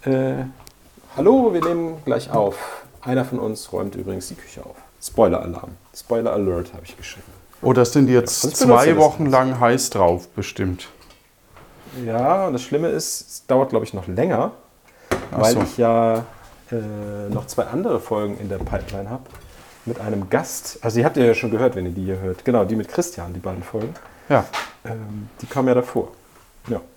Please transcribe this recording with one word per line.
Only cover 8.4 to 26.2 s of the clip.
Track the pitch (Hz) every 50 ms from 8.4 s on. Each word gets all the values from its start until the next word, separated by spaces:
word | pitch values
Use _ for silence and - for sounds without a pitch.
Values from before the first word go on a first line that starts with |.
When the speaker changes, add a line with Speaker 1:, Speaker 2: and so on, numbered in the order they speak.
| -
Speaker 1:
Ja, | 135
sonst | 151 -
benutzt | 269 - 120 120 135
Speaker 2:
zwei | 156
Speaker 1:
ihr | 165
das | 156 156
Speaker 2:
Wochen | 147 143 - 160
Speaker 1:
nicht. | 143 135
Speaker 2:
lang | 131 131 131 131 120
heiß | 120 117 123 131 - -
drauf, | - 107 95 87 87 90 - -
bestimmt. | _ - 98 - - - 98 95 90 90 - - - - - - - _ _ _ _ _ _ _ _ - - - - - - - - 131 123
Speaker 1:
Ja, | 113 110 117 123 139 175 196 196
und | 185 143
das | 123 123
Schlimme | - - 147 160 165
ist, | 143 151 160 - - - - -
es | - - _
dauert, | _ 135 131 131 131
glaub | - 113 107
ich, | - -
noch | 101 90
länger, | 92 92 95 151 185 165 110 135 202 - - - _ _ _ _ _ _ _ - - - - - - -
Speaker 2:
Ach | -
Speaker 1:
weil | 107 110 117
Speaker 2:
so. | 117 101
Speaker 1:
ich | - - -
ja, | 117 113 113 113 113 113 113 113 120 120 - - - - - - - -
äh, | - 117 110 107 104 104 104 104 104 101 101 101
noch | 104 104 98
zwei | - - - 113
andere | - - 143 190 233 160 110
Folgen | - - 113 107 104 101 101 -
in | 104 98
der | 98 95
Pipeline | 95 98 - 101 98 - - 98 101 104
hab | 117 131 - - - - - - - - - - - - -
mit | - 117 -
einem | 113 107 107 101 98 92
Gast. | - 135 156 - - - - - - - -
Also | 117 110 117
die | 120
habt | 147 147
ihr | 151 127
ja | 117 113
schon | - - 117
gehört, | 104 107 127 127 123
wenn | 98 90
ihr | 90 85
die | 98 95
hier | 92 95 92
hört. | 95 92 92 - -
Genau, | - 123 117 101
die | 92 110
mit | 110 104 -
Christian, | - - - - - - 87 87 87
die | 92
beiden | 85 95 92 92 87
Folgen. | - - 110 107 123 165 - - - - - - -
Speaker 2:
Ja. | 147 123 101 - - - - - - _ _
Speaker 1:
Ähm, | - 113 113 110 104 104 107 104 113 - -
die | -
kamen | 120 - 139 131 131
ja | 123
davor. | 123 123 - - 123 - - - -